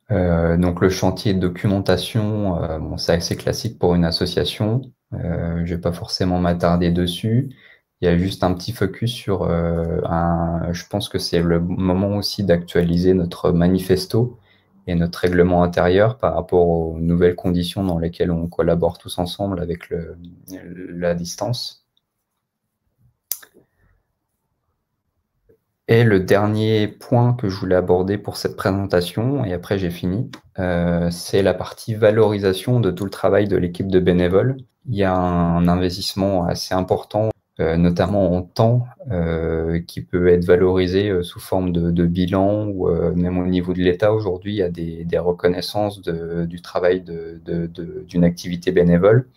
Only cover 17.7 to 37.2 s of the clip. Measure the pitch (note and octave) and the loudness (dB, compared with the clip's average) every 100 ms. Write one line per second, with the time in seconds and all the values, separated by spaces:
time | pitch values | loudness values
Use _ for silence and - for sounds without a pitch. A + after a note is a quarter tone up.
17.7 | - F#2+ E2+ E2 E2+ F2 E2+ E2+ - E2+ | -2 -2 -2 -4 -2 -2 -2 -4 -2 0
18.7 | E2+ E2+ - G2 - F2 - G2+ F2+ F2 | 2 0 -4 -10 -6 -6 -4 -6 -2 -2
19.7 | E2+ - F2 E2 E2 F2 F2+ - F#2+ F2+ | -4 -6 -8 -8 -14 -20 -20 -18 -16 -14
20.7 | F2+ F#2 F2 F2 F2 F2 - G#2 B2 - | -14 -12 -4 -2 -2 -6 -6 -4 -4 -8
21.7 | - _ _ _ _ _ _ _ _ _ | -14 _ _ _ _ _ _ _ _ _
22.7 | _ _ _ _ _ _ - - _ _ | _ _ _ _ _ _ -12 -12 _ _
23.7 | _ _ _ _ _ _ _ _ _ _ | _ _ _ _ _ _ _ _ _ _
24.7 | _ _ _ _ _ _ _ _ _ _ | _ _ _ _ _ _ _ _ _ _
25.7 | _ - A2+ A#2 G2 F2+ G2+ G#2 G#2+ A2 | _ 2 4 6 4 4 2 4 2 2
26.7 | A2 G#2 - - A#2+ A#2+ A#2+ G#2 F#2+ F#2 | 2 0 -4 0 2 4 2 -2 -4 0
27.7 | F2+ F2+ F2+ F#2 G#2 - - - - G#2+ | 0 4 2 2 -2 -4 -6 -8 -2 0
28.7 | G2 G2 F2+ F2 - A#2 C#3+ A2 F2 - | 0 0 0 0 -2 -2 -2 -4 -6 -4
29.7 | G2+ F2+ F2 F2+ F#2+ B2+ - _ - F#2 | -2 -2 -4 -4 -4 -6 -10 _ -6 -2
30.7 | F2 F2 E2+ F2 E2+ - G2+ F#2+ F2 - | 0 0 0 -2 -4 -2 2 2 0 -4
31.7 | - - G#2+ G#2+ G#2+ G#2+ G#2 G2 F#2 - | -10 -8 2 4 6 4 4 0 0 0
32.7 | B2 G2 F2 G2 - G2 G2 G#2 F2+ F2 | 2 2 0 -6 -2 2 2 2 0 0
33.7 | F2 G2 F#2 F2 F2 F2 F#2+ B2 C3 - | -4 0 2 4 4 4 2 2 -2 -10
34.7 | _ - G2+ F#2+ F#2 F2+ F2 F2 E2+ F2 | _ -6 -2 0 2 0 2 2 2 2
35.7 | F2 F2+ F2+ F#2+ - F#2+ F#2+ F2 F2 - | 2 0 -2 -6 -2 0 0 0 -4 -2
36.7 | F#2 F2+ G2+ - G#2 | -2 0 -2 -2 -2